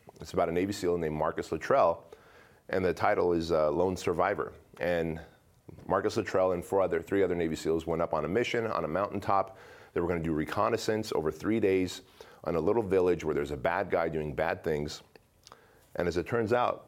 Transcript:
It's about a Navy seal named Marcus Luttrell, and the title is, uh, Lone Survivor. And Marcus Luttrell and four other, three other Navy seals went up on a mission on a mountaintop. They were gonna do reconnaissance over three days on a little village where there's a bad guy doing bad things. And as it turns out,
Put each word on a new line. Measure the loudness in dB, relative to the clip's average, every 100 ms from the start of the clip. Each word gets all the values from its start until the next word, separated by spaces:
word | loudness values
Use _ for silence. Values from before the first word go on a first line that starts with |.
| -20 -18
It's | -6
about | 0 0
a |
Navy | 2 0
seal | 0 0 0
named | 0 0
Marcus | -2 -2 -4
Luttrell, | -4 2 4 4 0 -8 -20 -20 -20 -20 -20 -4
and | 0
the | 0
title | 2 2 2 2
is, | 2 2
uh, | 2 2
Lone | 2 0 0
Survivor. | -2 0 0 0 -6 -10 -20 -6
And | -2 0 -2 -6 -12 -20 _ _ -20 -16 -2
Marcus | 0 2 0
Luttrell | 0 2 2
and | 2
four | 0 2
other, | 2 0
three | 0 2
other | 2
Navy | 2 0 -2
seals | 0 0 0
went | -2
up | 0
on | 0 0
a |
mission | 0 0 -2 -2
on | -2
a | -2
mountaintop. | -2 -2 -2 0 2 0 -8 -20 -20 -6
They | -2
were | 0
gonna | 0
do | 0
reconnaissance | -2 0 0 0 0 0 -2 -2
over | -2 -2
three | -2 0 2
days | 4 4 2 -4 -16 -20 -20 -8
on | -2 0
a |
little | 2 0
village | 2 4 4 2
where | 0
there's | -2 -2
a | -2
bad | -2 0 0
guy | 0 0
doing | -2 -2
bad | -2 -2 -2
things. | -2 -2 -2 -8 -16 -20 _ _ -20 -20 -20 -20 _ -4
And | -2
as | -2
it | -2
turns | -2 0
out, | 2 0 -2